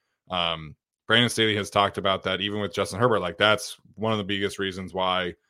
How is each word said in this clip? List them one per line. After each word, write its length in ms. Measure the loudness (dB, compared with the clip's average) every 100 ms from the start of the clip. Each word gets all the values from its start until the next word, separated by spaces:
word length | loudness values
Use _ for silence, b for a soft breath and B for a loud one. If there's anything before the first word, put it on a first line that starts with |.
| _ _ -6
Um, 440 | -4 -2 -4 -10 -18 _ _ 2
Brandon 220 | 4 4
Staley 260 | 2 2 0
has 140 | 0
talked 280 | 2 2 0
about 240 | -2 0
that 160 | -2 -2
even 200 | -2 -4
with 140 | -4
Justin 240 | -2 -4 0
Herbert. 220 | 2 2
Like, 160 | -2 2
that's 380 | 4 4 -2 -14 _
one 180 | -6 -2
of 60 | -2
the 60 |
biggest 340 | -2 -2 -2 -2
reasons 360 | -4 -4 -8
why, 400 | -2 0 0 -2 -8